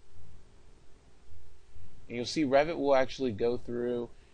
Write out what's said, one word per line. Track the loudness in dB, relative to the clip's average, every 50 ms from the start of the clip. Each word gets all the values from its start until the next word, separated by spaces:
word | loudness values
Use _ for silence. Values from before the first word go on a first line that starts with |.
| -10 -8 -4 -4 -4 -4 -6 -8 -10 -14 -18 -20 -20 -20 -20 -18 -16 -16 -16 -16 -18 -20 -20 -16 -8 -6 -4 -4 -2 -4 -6 -8 -10 -6 -4 -2 -2 0 -2 -4 -6
And | -4 -4
you'll | -4 -2
see | -2 0 0 2
Revit | 6 6 6 6 4 0
will | 0 4 6 6
actually | 6 6 4 0 -2 -2 -2 0
go | 2 2 2 2
through | 0 -2 -4 -4 -2 -2 -2 -2 -2 -4 -6 -10 -16 -20 -20